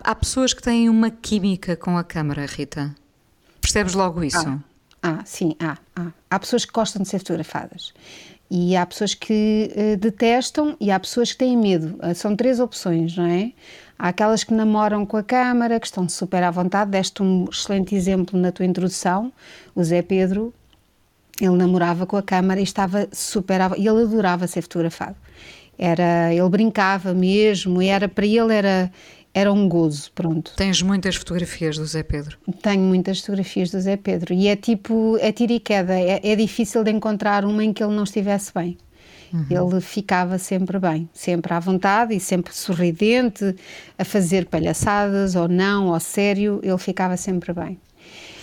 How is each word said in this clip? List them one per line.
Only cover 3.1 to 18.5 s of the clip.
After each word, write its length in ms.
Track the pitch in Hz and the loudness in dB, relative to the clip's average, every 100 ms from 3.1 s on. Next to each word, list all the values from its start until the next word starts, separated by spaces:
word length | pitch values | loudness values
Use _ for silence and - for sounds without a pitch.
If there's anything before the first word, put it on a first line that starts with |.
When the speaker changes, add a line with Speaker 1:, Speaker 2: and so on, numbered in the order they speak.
| _ _ _ _ _ | _ _ _ _ _
Speaker 1:
Percebes 340 | - 214 190 | -2 0 0
logo 280 | 185 185 165 | 0 0 0
isso? 260 | 151 170 151 | -2 -2 -2
Speaker 2:
Ah, 100 | 139 - _ _ _ | -6 -10 _ _ _
ah, 200 | - 156 | -4 -4
sim, 300 | - - 170 156 | -8 -4 -2 -2
há, 200 | 165 - _ - | -6 -6 _ -10
há. 160 | 175 - _ | -10 -10 _
Há 80 | 196 | -4
pessoas 260 | - 240 | 0 -2
que 80 | - | -2
gostam 300 | 226 220 202 | -2 -2 -4
de 60 | 190 | -4
ser 100 | 196 | -4
fotografadas. 720 | 190 170 160 - - - - - - - - - _ | -4 -6 -4 -8 -10 -16 -18 -20 -20 -20 -20 -20 _
E 260 | 185 175 180 | -2 2 2
há 80 | |
pessoas 300 | 180 - 202 | 0 -4 -4
que, 560 | - - 214 214 214 214 | -4 -2 0 2 2 0
eh, 220 | - 214 208 | -2 0 0
detestam 800 | 220 220 226 247 247 - 302 320 | -2 0 2 2 0 -2 -2 -2
e 100 | 202 | 0
há 100 | 190 | 0
pessoas 320 | 190 247 233 | -2 -2 -2
que 60 | - | 0
têm 180 | 254 240 | 0 2
medo. 400 | 208 175 156 - | 4 2 0 -6
Ah, 140 | 170 | -4
são 220 | 175 208 202 | -4 -2 0
três 240 | 247 247 | 2 2
opções, 560 | 240 - 190 165 165 175 | -2 -4 -2 0 0 0
não 80 | 175 | 0
é? 260 | 175 226 - - - - - | 0 -2 -8 -20 -20 -20 -6
Há 100 | 180 | -4
aquelas 360 | 180 214 220 | 0 2 2
que 80 | - | 0
namoram 540 | 220 220 214 214 208 202 | 0 2 2 2 0 -2
com 100 | 214 | -4
a 60 | |
câmara, 580 | 208 254 247 247 233 226 | 0 0 2 2 2 0
que 60 | - | -2
estão 220 | - 175 | -4 -4
super 340 | - 180 185 | -4 -2 0
à 80 | 180 | 0
vontade. 400 | 175 180 196 208 | 0 0 0 0
Deste 320 | 196 185 - | 0 -2 0
um 240 | 190 185 180 | 2 2 0
excelente 440 | - - 196 185 | -6 -4 -2 0
exemplo 440 | 202 185 185 180 185 | 0 0 0 0 0
na 140 | 180 | 0